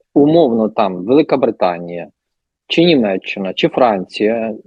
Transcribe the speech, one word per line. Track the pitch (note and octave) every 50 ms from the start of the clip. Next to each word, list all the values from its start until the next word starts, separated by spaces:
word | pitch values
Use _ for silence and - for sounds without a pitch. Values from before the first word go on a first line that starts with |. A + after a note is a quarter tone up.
| _ _ -
умовно, | C#3+ C#3+ D3+ D#3+ E3+ D#3 A#2+ A#2 A2+ G#2+ G#2+
там, | - A2+ G#2 F#2+ F#2 F2+ F2+
Велика | A2+ C3+ D#3+ D3 - D3+
Британія, | C3 C3 A2+ - - F#2+ F2+ F2 F2 F2 F2 F2 E2+ D#2+ - _ _ _ _ _ _ _ _ _ _ _
чи | - - E3 E3+
Німеччина, | F3 D#3 B2+ A2 G2+ F#2+ F#2+ - - - G#2 F#2+ F#2 F2+
чи | - - -
Франція, | - - B2+ A2+ G#2 F#2 F2 - - - G#2+ G#2+ A#2 A#2 A2+ A2 A2+ - -